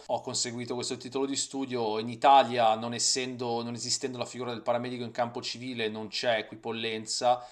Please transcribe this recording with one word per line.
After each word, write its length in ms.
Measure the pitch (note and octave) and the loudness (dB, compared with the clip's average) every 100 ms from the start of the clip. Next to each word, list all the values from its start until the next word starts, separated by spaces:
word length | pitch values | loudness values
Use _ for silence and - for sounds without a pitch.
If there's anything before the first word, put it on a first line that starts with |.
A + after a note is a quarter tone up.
| - | -4
Ho 140 | A#2 | -4
conseguito 540 | C3 A#2+ B2 A#2+ A#2+ | -2 -4 -4 -4 -6
questo 220 | B2 - B2+ | -4 -4 -6
titolo 300 | B2 C3+ C#3 | -4 -2 -2
di 100 | C3 | -2
studio. 640 | - C3+ C3 B2 A2 G#2+ | -4 -4 -2 -2 0 -2
In 100 | A#2 | -4
Italia, 640 | A2+ C#3+ C3+ A#2+ B2 A2 | 4 8 10 8 6 4
non 200 | A2 A#2 | 4 0
essendo, 680 | A#2+ - C3+ B2+ B2 B2 A#2 | 0 0 0 -2 -4 -2 -2
non 120 | A#2 | -2
esistendo 420 | A#2+ B2 - B2+ B2 | -6 -4 -4 -4 -4
la 80 | |
figura 280 | A#2 A#2+ B2 | -6 -6 -6
del 100 | A2+ | -4
paramedico 420 | A#2+ A#2+ B2 B2 | 0 0 0 -6
in 60 | A#2 | -4
campo 320 | A#2+ A#2+ C3 | -2 -2 -2
civile, 460 | - A#2+ B2+ A#2 A2 | -8 -8 -6 -2 -2
non 200 | A2 G#2+ | -2 -6
c'è 300 | - B2 A2 | -2 2 2
equipollenza, 1080 | - G#2+ A#2+ A2+ A2+ A2 G#2+ - B2 B2 - | 0 -8 -6 -4 -2 -4 -4 0 2 2 -2